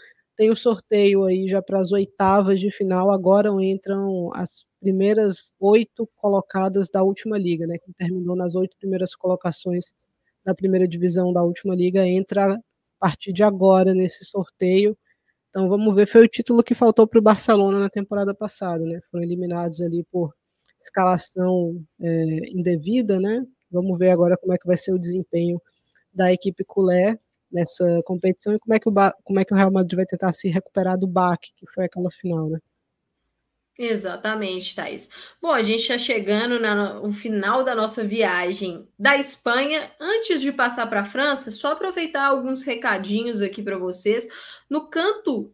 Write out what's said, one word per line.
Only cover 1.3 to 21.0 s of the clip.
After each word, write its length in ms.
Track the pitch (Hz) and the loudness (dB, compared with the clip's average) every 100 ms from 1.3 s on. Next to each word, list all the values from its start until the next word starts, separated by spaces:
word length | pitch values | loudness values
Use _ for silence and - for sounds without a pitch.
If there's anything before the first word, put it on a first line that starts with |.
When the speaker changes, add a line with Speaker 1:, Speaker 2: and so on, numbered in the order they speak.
| 185 190 | 0 0
Speaker 1:
já 120 | 190 | -2
pras 300 | 185 196 185 | 0 -2 0
oitavas 720 | 202 196 - 196 196 196 196 | 0 -2 0 4 4 4 2
de 100 | 202 | 0
final. 400 | - 196 185 190 | -2 -2 2 2
Agora 400 | 196 180 196 208 196 | 2 4 4 4 0
entram 640 | 190 196 - 196 196 185 175 | 0 -2 -4 -4 -4 -4 -6
as 320 | - 180 - - _ | -6 -8 -10 -20 _
primeiras 720 | 196 190 196 214 214 190 - _ | -2 2 2 2 2 0 -6 _
oito 500 | 196 214 220 - 226 | 4 4 4 -6 -10
colocadas 760 | _ 208 196 190 190 190 196 190 | _ 0 0 0 -2 0 0 0
da 140 | 196 | 0
última 340 | 190 196 220 208 | 0 0 -4 -4
liga, 300 | 180 165 165 | -2 -2 -4
né? 120 | 170 | -8
Quem 140 | - | -12
terminou 420 | - 170 180 175 180 | -8 -6 -4 -4 -4
nas 180 | 180 | -2
oito 220 | 175 185 - | -2 -4 -4
primeiras 360 | 196 190 180 - | -6 -4 -4 -4
colocações 760 | 185 185 180 160 185 175 175 - _ _ _ _ | -2 -2 -2 -6 -4 -4 -6 -14 _ _ _ _
da 100 | 190 | -4
primeira 320 | 185 190 185 180 | -2 0 2 0
divisão 460 | 170 180 175 180 | 0 -2 0 0
da 100 | 175 | 0
última 320 | 175 175 196 | 0 -2 -4
liga 320 | 185 180 185 185 | -2 0 2 2
entra 460 | 185 190 196 196 | 0 -2 0 0
a 60 | 208 - _ _ _ | 0 -8 _ _ _
partir 320 | 190 - - | -4 -4 -6
de 100 | 175 | 0
agora 500 | 208 196 190 190 185 | 2 4 4 6 4
nesse 320 | 185 185 - | 2 0 -4
sorteio. 720 | - 202 185 _ 185 190 208 214 _ _ _ _ _ | -8 -6 -8 _ 2 4 2 0 _ _ _ _ _
Então 160 | 190 190 | -2 0
vamos 280 | 202 214 | 2 2
ver, 120 | 196 208 | 4 6
foi 160 | 226 | 8
o 60 | 226 | 8
título 340 | - - 233 | 4 0 2
que 120 | - | 2
faltou 320 | 240 233 220 220 | 2 4 6 6
pro 160 | 233 | 6
Barcelona 580 | 214 208 - 214 196 196 | 6 4 4 4 4 2
na 80 | 196 | -2
temporada 460 | 202 196 202 196 | -4 -6 -4 -4
passada, 500 | 202 214 - 185 170 | -4 -8 -8 -6 -4
né? 160 | 165 170 - | -6 -8 -10
Foram 140 | 175 | -8
eliminados 560 | 170 175 180 175 170 160 | -6 -4 -4 -4 -4 -4
ali 240 | 175 170 170 | -4 -4 -4
por 200 | 180 165 - _ _ _ _ | -4 -4 -6 _ _ _ _
escalação, 1040 | - - | -8 0